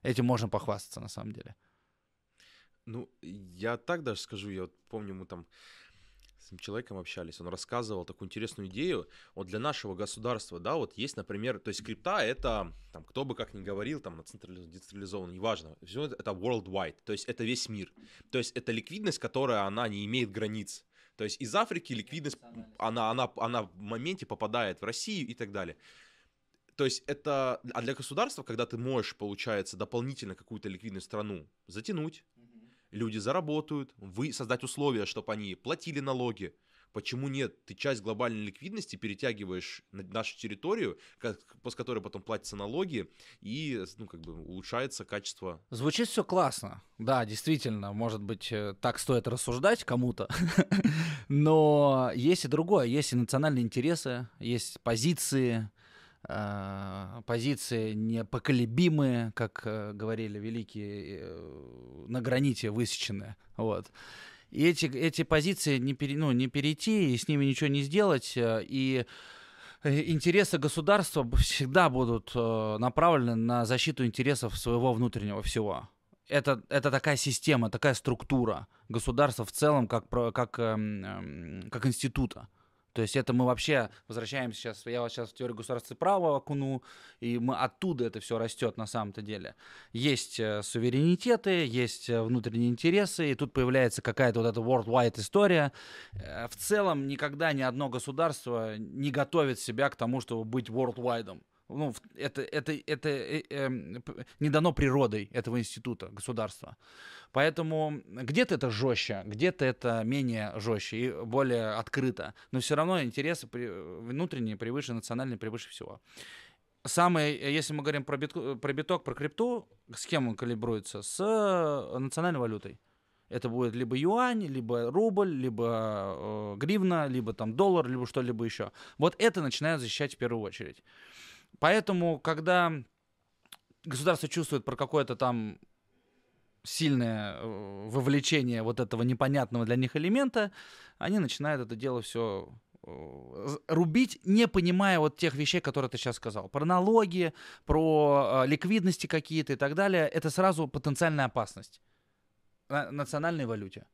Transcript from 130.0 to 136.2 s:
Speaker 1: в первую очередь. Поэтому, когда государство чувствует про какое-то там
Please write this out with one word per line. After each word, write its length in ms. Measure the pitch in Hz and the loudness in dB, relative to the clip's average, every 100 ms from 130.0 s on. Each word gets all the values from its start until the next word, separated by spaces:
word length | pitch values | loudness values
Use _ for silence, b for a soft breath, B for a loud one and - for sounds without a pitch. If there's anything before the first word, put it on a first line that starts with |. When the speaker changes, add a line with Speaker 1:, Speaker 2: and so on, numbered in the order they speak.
| 143 | -4
Speaker 1:
в 40 | - | -2
первую 240 | 123 117 | -2 -2
очередь. 400 | 104 - 101 - B B B B B B B - | -4 -8 -12 -14 B B B B B B B 2
Поэтому, 580 | 151 214 214 185 170 156 | 6 6 4 2 2 2
когда 540 | - 156 160 180 175 156 117 _ _ _ _ _ _ - _ _ | 0 0 4 6 4 0 -10 _ _ _ _ _ _ -20 _ _
государство 440 | 160 131 151 165 151 | -8 0 2 2 0
чувствует 360 | - 156 143 | -2 0 -2
про 120 | - 123 | -2 -4
какое-то 400 | 139 156 127 120 | 0 2 0 0
там 420 | 127 120 107 - _ _ _ _ _ _ | 2 2 -2 -8 _ _ _ _ _ _